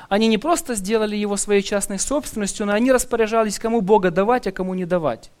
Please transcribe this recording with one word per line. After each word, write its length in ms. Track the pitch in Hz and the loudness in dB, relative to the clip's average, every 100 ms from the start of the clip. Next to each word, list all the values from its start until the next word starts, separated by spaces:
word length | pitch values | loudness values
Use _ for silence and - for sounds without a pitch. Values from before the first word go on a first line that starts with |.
| - | -4
они 180 | 202 220 | 2 2
не 100 | 220 | 2
просто 380 | 302 339 - 226 | 2 0 -2 -6
сделали 400 | 190 226 214 208 | -2 0 0 -2
его 220 | 208 202 | -2 -4
своей 260 | - 202 | 0 0
частной 360 | 196 202 196 196 | 2 -2 -2 -4
собственностью, 640 | - 285 277 226 202 - 202 | -2 -2 -4 -6 -6 -4 -2
но 80 | |
они 180 | 208 247 | 2 4
распоряжались, 680 | 254 254 233 220 226 220 196 | 2 2 0 2 2 0 -2
кому 220 | 226 233 | -2 -2
Бога 300 | 185 208 185 | 4 4 4
давать, 360 | 170 202 247 202 | 2 2 0 -2
а 40 | |
кому 220 | - 185 | -4 -4
не 120 | 185 175 | -4 -2
давать. 460 | 180 151 113 - _ | 0 0 -4 -8 _